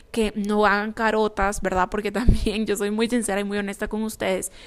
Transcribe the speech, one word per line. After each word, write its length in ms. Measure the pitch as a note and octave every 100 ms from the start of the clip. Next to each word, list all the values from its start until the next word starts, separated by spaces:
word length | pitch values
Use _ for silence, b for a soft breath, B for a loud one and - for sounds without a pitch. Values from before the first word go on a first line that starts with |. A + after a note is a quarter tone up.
| -
que 220 | A3+ G#3 G#3+
no 300 | G3+ G#3 G#3
hagan 280 | G3+ G#3+
carotas, 680 | G#3+ A3 G#3+ G#3+ G#3 G3 G#3
¿verdad? 280 | F#3+ F#3 G3
Porque 220 | G#3+ G3+
<laughs> 0 |
también 540 | A3 B3 - A#3 G#3 G#3+
yo 100 | G3
soy 160 | G3+
muy 180 | G#3+ A3+
sincera 320 | A#3+ G#3 G3
y 20 |
muy 140 | G3+ G3+
honesta 300 | G3+ G3 G#3
con 160 | G#3+
ustedes, 480 | A3 - G3 F#3+ - B